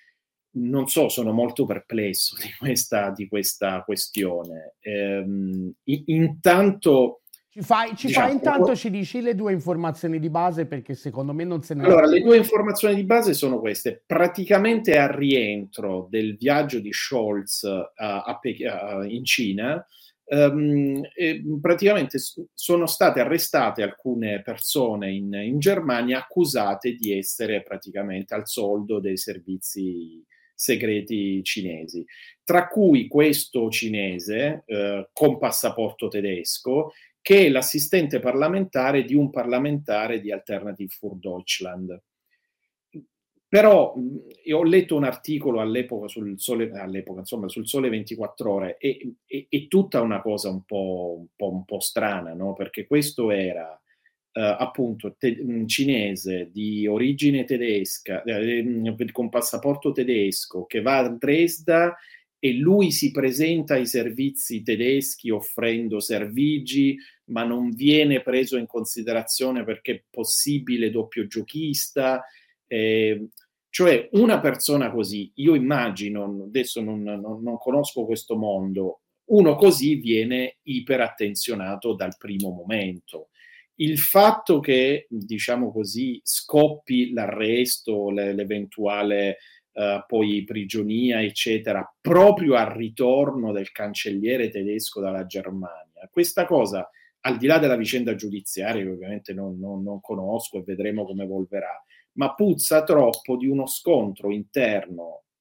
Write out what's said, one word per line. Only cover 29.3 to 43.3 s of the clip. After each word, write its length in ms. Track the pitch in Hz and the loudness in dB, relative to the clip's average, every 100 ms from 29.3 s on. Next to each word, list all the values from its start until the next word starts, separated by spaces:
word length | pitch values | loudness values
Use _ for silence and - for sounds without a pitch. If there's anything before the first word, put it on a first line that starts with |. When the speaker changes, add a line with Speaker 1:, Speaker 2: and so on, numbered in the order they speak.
| 95 85 95 - 101 95 87 82 82 _ _ _ - | -10 -10 -10 -8 -6 -6 -6 -12 -18 _ _ _ -8
Speaker 1:
segreti 880 | - 110 110 104 98 110 98 95 | -2 -2 0 -2 -4 -4 -2 -2
cinesi, 640 | 92 107 92 80 80 85 - - - _ - | -4 -6 -6 -10 -12 -12 -14 -18 -20 _ 0
tra 220 | 175 175 | 0 0
cui 400 | 214 190 131 - | 2 6 4 4
questo 640 | 147 151 147 - 127 113 | 4 4 2 -2 -2 -2
cinese, 920 | 110 113 107 98 90 87 110 143 151 - | -2 -4 -4 -4 -6 -6 -4 -4 -6 -6
eh, 420 | 104 101 101 - | -4 -2 -4 -8
con 260 | - 151 117 | 2 2 4
passaporto 680 | 123 - 113 117 107 - 104 | -2 -2 -4 -2 -6 -4 -6
tedesco, 840 | 101 98 90 82 - 127 139 156 - _ _ | -4 -4 -4 -6 -6 -2 -2 -2 -10 _ _
che 260 | - 196 170 | 6 8 8
è 40 | |
l'assistente 720 | 131 127 151 - 185 147 131 | 4 0 -2 2 2 2 0
parlamentare 840 | 123 131 156 190 190 135 131 139 | 0 0 0 0 -2 0 2 2
di 120 | 117 143 | 2 2
un 140 | 139 | 2
parlamentare 920 | 135 120 123 147 147 147 104 110 113 | 0 -2 0 0 -2 -2 -2 -2 -4
di 120 | 101 | -4
Alternative 580 | 98 - 98 101 95 95 | -8 -6 -8 -8 -10 -12
für 240 | - 104 95 | -10 -12 -10
Deutschland. 800 | 98 90 - - 92 90 92 90 _ _ _ _ _ _ _ _ _ - - _ _ | -10 -8 -6 -6 -6 -10 -10 -12 _ _ _ _ _ _ _ _ _ -20 -20 _ _